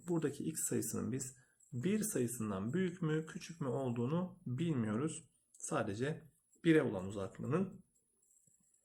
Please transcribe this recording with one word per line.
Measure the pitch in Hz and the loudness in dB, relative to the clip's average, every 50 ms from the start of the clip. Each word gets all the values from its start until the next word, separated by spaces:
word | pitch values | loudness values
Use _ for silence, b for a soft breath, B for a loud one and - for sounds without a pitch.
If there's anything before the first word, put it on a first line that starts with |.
| - | -2
buradaki | 175 170 160 156 135 - - - | 0 0 2 2 0 -2 -2 -4
x | 160 160 - | -4 -2 -2
sayısının | - - 127 113 - - 110 101 95 107 | -2 0 0 0 0 0 -2 -2 -2 -2
biz | 123 131 - - b b b b b b _ _ 143 | -2 -4 -4 -8 b b b b b b _ _ -4
bir | 123 120 185 214 214 190 | -2 0 2 2 2 0
sayısından | - - 139 123 117 - - 110 107 95 95 101 117 143 | 0 2 2 0 0 0 -2 -2 -2 -2 -2 -2 0 0
büyük | 185 190 175 175 - | 2 0 0 0 -2
mü | 165 151 156 160 160 | 0 0 0 0 -2
küçük | - - 170 - - 165 - | -4 -8 -10 -10 -12 -8 -4
mü | 147 | -2
olduğunu | 127 131 135 135 123 117 120 120 135 160 175 180 180 - - - | -2 0 0 0 0 0 0 0 2 2 0 0 -2 -6 -8 -6
bilmiyoruz. | 127 123 131 170 170 147 123 110 107 104 117 151 165 - - - - _ _ _ _ - | -4 -2 0 2 2 2 2 2 2 2 0 0 -2 -4 -6 -12 -18 _ _ _ _ -16
Sadece | - - - 165 135 107 104 98 113 131 147 165 - - - - _ _ _ _ _ - | -12 -6 -2 0 0 0 0 -2 -2 -2 -2 -4 -6 -10 -16 -20 _ _ _ _ _ 6
bire | 165 156 151 135 | 6 8 8 6
olan | 113 104 92 92 | 4 2 -2 -2
uzaklığının | 98 110 101 95 92 - - 113 113 147 180 196 - - - - _ _ _ _ _ _ _ _ _ _ _ _ _ _ _ _ _ _ _ | -4 -4 -4 -4 -4 -6 -6 -2 0 2 2 0 -2 -4 -12 -20 _ _ _ _ _ _ _ _ _ _ _ _ _ _ _ _ _ _ _